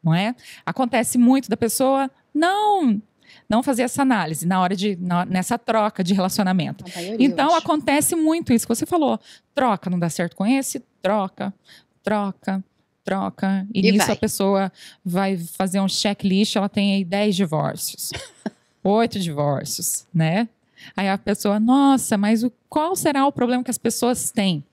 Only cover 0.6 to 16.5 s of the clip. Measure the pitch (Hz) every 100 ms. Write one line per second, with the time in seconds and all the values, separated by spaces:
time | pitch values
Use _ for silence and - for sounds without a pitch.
0.6 | - 165 254 233 240 247 240 269 254 -
1.6 | 226 - 262 269 269 _ _ 294 339 403
2.6 | 415 392 277 208 - _ _ - _ 214
3.6 | 262 240 247 - 269 226 160 156 165 190
4.6 | 180 185 208 180 180 175 180 185 180 233
5.6 | - 226 214 - 180 196 185 - 190 185
6.6 | 139 - - 180 175 220 262 175 285 330
7.6 | 330 311 302 285 302 339 311 330 - 233
8.6 | - 233 320 349 269 226 - - _ -
9.6 | 262 196 - 180 170 151 170 - 196 269
10.6 | 269 262 - _ 190 208 190 - 202 -
11.6 | _ - _ _ - 208 202 - - 190
12.6 | - _ _ _ - 190 196 - 190 196
13.6 | 196 202 190 196 190 208 220 - 196 196
14.6 | 190 _ - - 185 175 196 190 170 -
15.6 | 190 190 196 - 214 202 202 190 214